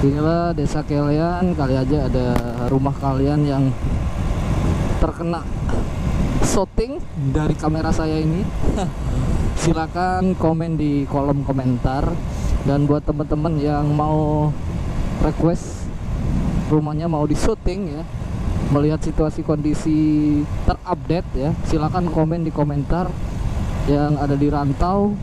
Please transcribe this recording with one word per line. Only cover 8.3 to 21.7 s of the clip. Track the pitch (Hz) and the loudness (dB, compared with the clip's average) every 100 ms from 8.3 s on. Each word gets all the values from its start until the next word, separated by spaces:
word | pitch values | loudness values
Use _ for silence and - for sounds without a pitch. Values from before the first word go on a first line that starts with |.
| 165 214 - - - | 0 -2 0 0 2
<laughs> | 180 - - - - - - - 165 | -2 -4 -2 -2 0 0 0 0 0
Silakan | 165 160 170 185 185 185 165 | 0 -2 0 0 2 0 2
komen | 165 160 165 160 | 2 0 0 0
di | 147 143 139 | 0 0 0
kolom | 143 143 139 | 0 0 0
komentar. | 135 135 131 123 131 135 143 170 - - - - | 0 0 0 0 0 0 0 -2 -4 -4 0 0
Dan | - 139 143 | 2 2 4
buat | 147 | 2
teman-teman | - 151 143 147 156 156 | 0 -2 0 0 0 0
yang | 147 147 147 | 0 0 2
mau | 147 151 156 151 151 151 147 - - - - - - | 2 2 2 2 2 2 0 -4 -4 -4 -2 -2 0
request | 151 - 165 170 - - - - - - - - - - - | 0 2 2 2 -4 -8 -6 -6 -4 -2 0 0 0 0 2
rumahnya | 156 151 151 170 | 0 0 -2 0
mau | 156 147 | 0 2
di | 147 | 2
syuting | - 220 - 185 190 | 2 0 -2 -2 -4
ya, | 147 165 - - - - - - | -6 -8 -8 -6 -4 -2 -2 2
melihat | 143 147 156 | 2 2 2
situasi | 160 156 156 151 156 | 0 2 0 0 -2
kondisi | 151 147 151 160 156 156 151 151 147 151 - - | 0 0 0 2 2 4 4 2 2 0 -2 -2
terupdate | - - 170 - 165 - 131 | -2 -4 -6 -2 -2 -2 -2
ya, | 139 165 | -2 -2
silakan | - | 0